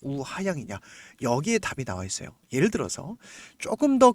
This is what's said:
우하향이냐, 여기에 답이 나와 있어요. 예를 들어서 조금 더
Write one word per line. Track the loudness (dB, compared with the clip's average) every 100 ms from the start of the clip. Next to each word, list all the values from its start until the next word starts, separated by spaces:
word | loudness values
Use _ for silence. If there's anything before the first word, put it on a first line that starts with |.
우하향이냐, | -4 -6 -6 -6 -4 -4 -6 -10 -12 -20 -20 -4
여기에 | 0 2 2 0
답이 | 0 -6
나와 | -6 -6 -6
있어요. | -8 -12 -18 _
예를 | 0 2
들어서 | 0 -4 -6 -10 -14 -16 -20 -20 -12
조금 | -6 0 4 8
더 | 6